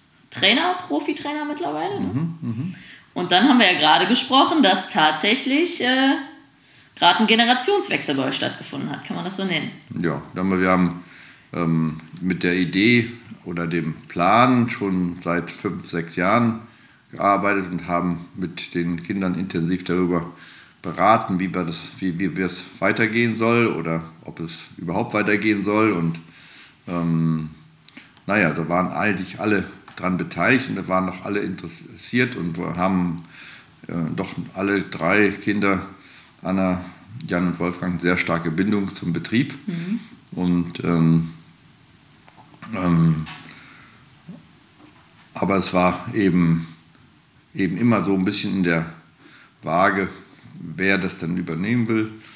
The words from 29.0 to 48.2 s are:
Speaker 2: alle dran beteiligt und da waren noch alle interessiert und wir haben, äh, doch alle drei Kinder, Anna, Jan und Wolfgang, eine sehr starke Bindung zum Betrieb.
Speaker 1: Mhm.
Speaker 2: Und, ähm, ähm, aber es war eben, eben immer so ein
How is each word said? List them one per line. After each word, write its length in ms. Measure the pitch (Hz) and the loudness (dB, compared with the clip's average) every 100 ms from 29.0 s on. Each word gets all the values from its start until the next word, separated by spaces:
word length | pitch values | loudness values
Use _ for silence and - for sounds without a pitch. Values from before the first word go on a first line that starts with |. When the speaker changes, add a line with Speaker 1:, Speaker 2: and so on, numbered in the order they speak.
| 104 92 92 - | -2 -2 -6 -6
Speaker 2:
alle 260 | 107 101 92 - - - | 0 0 -2 -10 -20 -8
dran 220 | 90 90 | -4 -4
beteiligt 520 | 85 90 98 127 - | -4 0 2 2 0
und 80 | 101 | -6
da 100 | 90 | -2
waren 180 | 92 92 | -2 -2
noch 180 | - | -4
alle 180 | - 101 | -6 -4
interessiert 920 | 98 92 85 - - 110 - 123 123 104 | -4 -6 -10 -14 -16 -16 -4 0 0 -2
und 220 | 87 82 | -6 -4
wir 200 | 85 82 | -6 0
haben, 440 | 92 95 90 82 - - - - - - - | 2 2 0 -2 -10 -18 -20 -20 -20 -18 -10
äh, 40 | 85 80 87 | -6 -4 -4
doch 140 | 92 - 82 95 | -6 -8 -10 -4
alle 260 | 98 101 | 0 0
drei 480 | 85 - 80 104 101 | -2 -4 2 4 4
Kinder, 520 | 98 - 104 101 95 92 - - - - - | 2 -2 0 2 0 -2 -14 -20 -20 -20 -12
Anna, 400 | 90 95 92 90 90 - - 120 - | -4 0 0 -2 -6 -16 -18 -14 -4
Jan 180 | 90 90 | -2 0
und 140 | 82 | -2
Wolfgang, 340 | 87 90 90 | -4 -4 -4
eine 80 | 87 | -2
sehr 160 | 87 90 | 0 0
starke 320 | - 85 85 | 0 -2 -2
Bindung 460 | 80 98 104 95 - | 0 0 0 -2 -4
zum 180 | 90 | -4
Betrieb. 400 | 85 - 113 131 - - | -4 -2 0 0 -4 -8
Speaker 1:
Mhm. 320 | 170 175 233 - - - | -8 -4 -6 -8 -20 -12
Speaker 2:
Und, 520 | 92 90 87 85 - | -4 0 0 0 -4
ähm, 460 | 85 85 82 82 82 - - - - - - - - - - - - - - 107 | 0 2 4 4 2 -8 -20 -20 -20 -20 -20 -20 -20 -20 -20 -20 -20 -20 -10 -2
ähm, 520 | 90 85 82 78 78 - - - - - - - - - - 220 - - - - - - - - - - | 2 4 4 2 -2 -12 -18 -20 -20 -20 -20 -20 -20 -20 -20 -20 -20 -20 -20 -20 -20 -20 -20 -20 -18 -4
aber 220 | 90 98 | 0 0
es 180 | 90 92 | 2 4
war 320 | 90 87 - 120 | 2 2 -4 0
eben, 500 | 98 90 85 82 - - - - - _ _ _ _ | 2 4 4 2 -2 -14 -20 -20 -20 _ _ _ _
eben 240 | 170 190 135 | -4 -2 2
immer 260 | 120 107 | 2 2
so 120 | 90 | 2
ein 100 | 98 | 0